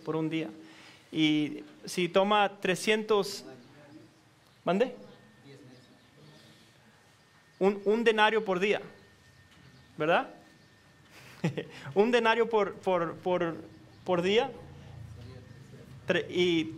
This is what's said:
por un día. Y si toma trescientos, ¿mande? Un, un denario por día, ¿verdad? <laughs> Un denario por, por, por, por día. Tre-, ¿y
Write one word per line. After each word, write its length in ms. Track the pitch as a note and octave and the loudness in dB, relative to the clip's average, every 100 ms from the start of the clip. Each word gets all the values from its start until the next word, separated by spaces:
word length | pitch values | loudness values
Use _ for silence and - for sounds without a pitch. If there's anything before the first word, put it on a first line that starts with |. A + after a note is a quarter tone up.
por 140 | - D#3+ | -6 -4
un 120 | D#3 | -2
día. 200 | D#3+ D3+ - - - - - - | -4 -6 -12 -20 -20 -20 -20 -8
Y 500 | D#3+ D#3 D3+ D3 - - - - | 2 2 2 0 -6 -14 -18 -8
si 240 | - F3 | -4 0
toma 500 | F#3+ G3+ G#3 G3 - | 2 4 4 2 0
trescientos, 840 | F#3 F3 - G#3+ G#3+ G#3 G3 - - - - - - - - _ _ _ _ _ - | -2 0 0 0 2 0 0 -6 -14 -20 -20 -20 -20 -20 -20 _ _ _ _ _ -2
¿mande? 280 | F#3+ B3+ - - - - - C3+ C3+ B2+ - - - _ C#3+ D3+ D3+ - - - _ _ _ _ _ _ _ _ - | 0 0 -6 -20 -20 -20 -20 -20 -20 -20 -20 -20 -20 _ -20 -20 -20 -20 -20 -20 _ _ _ _ _ _ _ _ 0
Un, 240 | F#3+ G3+ G3+ | 0 2 0
un 180 | A3+ | 2
denario 400 | A#3 A3 G#3+ G#3+ | 4 4 4 2
por 160 | G3 F3+ | 0 0
día, 220 | G#3 F#3 - - - _ - - - - - - - - | 0 0 -4 -20 -20 _ -20 -20 -20 -20 -20 -20 -14 -4
¿verdad? 300 | D#3 F#3+ C4+ - - - - _ - _ - - - - | 2 2 0 -10 -20 -20 -20 _ -20 _ -20 -20 -20 -6
<laughs> 540 | D#3+ C#3+ - - - F#3 | -4 -4 -10 -12 -2 2
Un 160 | A3+ | 4
denario 380 | A#3+ A3+ A3+ A3+ | 4 4 2 2
por, 240 | A3 F#3+ | 2 0
por, 420 | - F#3+ F3+ E3 D3+ | -2 0 0 0 -4
por, 400 | F#3 F3+ E3+ D#3 - - - - | -2 0 -2 -6 -12 -20 -20 -10
por 180 | - F3 | -2 0
día. 300 | F3+ G#3+ C4 - - - - - - - - - - - - - - - - | 2 2 2 -4 -18 -18 -18 -18 -18 -18 -18 -18 -20 -20 -20 -20 -20 -6 -2
Tre-, 200 | F3 - | -2 0
¿y 480 | F3+ F3+ E3 D#3+ | 0 2 2 -2